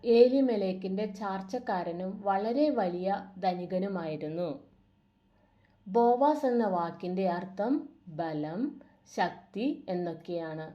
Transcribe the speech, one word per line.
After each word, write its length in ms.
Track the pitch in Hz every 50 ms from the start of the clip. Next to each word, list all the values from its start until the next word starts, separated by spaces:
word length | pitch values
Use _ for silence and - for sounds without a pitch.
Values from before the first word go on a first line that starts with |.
| -
ഏലിമേലെക്കിന്റെ 1000 | 240 233 233 247 254 262 277 269 254 226 202 196 190 185 185 190 190 190 190 220
ചാർച്ചക്കാരനും 1160 | 208 202 - 220 196 190 190 190 - - 254 240 - 202 180 170 175 170 175 185 190 208 -
വളരെ 480 | - 202 196 196 208 226 240 277 302 302
വലിയ 580 | 262 233 196 180 175 175 180 190 196 208 196 - - 185
ധനികനുമായിരുന്നു. 1200 | 180 185 180 175 180 175 185 185 190 196 196 180 165 160 156 151 156 151 160 170 175 165 139 277 - _ _ _ _ _ _ _ _ _ _ _ _ _ _ _ _ _ _ _ _ _ _ _ _
ബോവാസ് 580 | 196 185 233 233 240 240 240 285 294 302 285 -
എന്ന 220 | 262 240 240 226
വാക്കിന്റെ 600 | 202 185 175 170 170 170 - - 180 180 190 190 180
അർത്ഥം 600 | 175 175 190 190 - - 202 240 277 302 - - - _ _
ബലം, 760 | 180 156 147 170 160 156 151 151 151 165 196 254 294 - - - - _ _ _ - -
ശക്തി 680 | - 190 175 - - - _ - 196 233 285 330 - - -
എന്നൊക്കെയാണ്. 840 | 185 180 175 175 165 160 - - 175 170 165 160 156 156 156 156